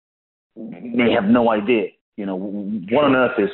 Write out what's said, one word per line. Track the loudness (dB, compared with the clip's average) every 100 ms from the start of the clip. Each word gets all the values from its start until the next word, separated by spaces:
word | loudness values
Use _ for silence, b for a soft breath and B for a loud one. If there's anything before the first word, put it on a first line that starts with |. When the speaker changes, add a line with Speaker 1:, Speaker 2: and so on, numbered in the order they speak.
| _ _ _ _ _ -18
Speaker 1:
Mm-hmm. | -16 -14 -4 0
Speaker 2:
may | 2
have | 2
no | 4 4 4
idea, | 2 2 0 0 -8 _ -10
you |
know, | -8
what | -6 -6 -8 -8 -8 -2 2
on | 4
earth | 4 2 0
is, | -2